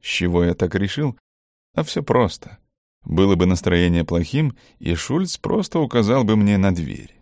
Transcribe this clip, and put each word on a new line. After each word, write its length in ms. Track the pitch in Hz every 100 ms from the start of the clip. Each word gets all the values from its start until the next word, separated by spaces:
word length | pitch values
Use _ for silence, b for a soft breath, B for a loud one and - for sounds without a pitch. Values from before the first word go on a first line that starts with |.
С 20 |
чего 400 | - - 87 87
я 80 | 87
так 220 | 85 90
решил? 420 | 98 98 - 147 - _ _ _ _ _
А 100 | -
всё 200 | 160 -
просто. 560 | 143 127 123 - - - _ _ _ _
Было 320 | - 80 98 90
бы 100 | 90
настроение 580 | 90 - 87 90 85
плохим, 520 | 80 85 85 135 151 b b b
и 160 | -
Шульц 420 | 85 - 156 185 -
просто 420 | - 214 190 165
указал 460 | 139 120 104 131
бы 120 | 110 107
мне 200 | 101 101
на 180 | 98
дверь. 400 | 85 73 50 - _